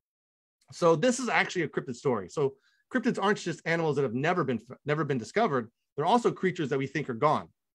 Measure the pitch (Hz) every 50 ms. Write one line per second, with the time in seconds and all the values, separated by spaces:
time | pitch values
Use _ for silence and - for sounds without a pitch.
0 | _ _ _ _ _ _ _ _ _ _ _ _ _ _ - - 175 170 165 151
1 | 156 254 240 240 262 220 165 170 190 190 - 185 160 139 - 185 - 139 120 -
2 | - 143 123 107 95 87 - 160 143 135 - - _ _ _ _ _ _ - 254
3 | 247 247 - 214 196 202 208 202 - 180 156 - - 160 165 170 165 156 139 147
4 | 139 131 107 127 139 165 180 180 151 123 123 110 - - - - _ 143 151 151
5 | 160 135 143 123 107 - - 196 233 208 143 127 117 117 _ _ _ _ _ -
6 | 147 175 226 247 233 196 - - - 185 - - 160 123 147 135 135 135 - 160
7 | 135 - 123 113 139 151 147 110 90 85 _ _ _ _ _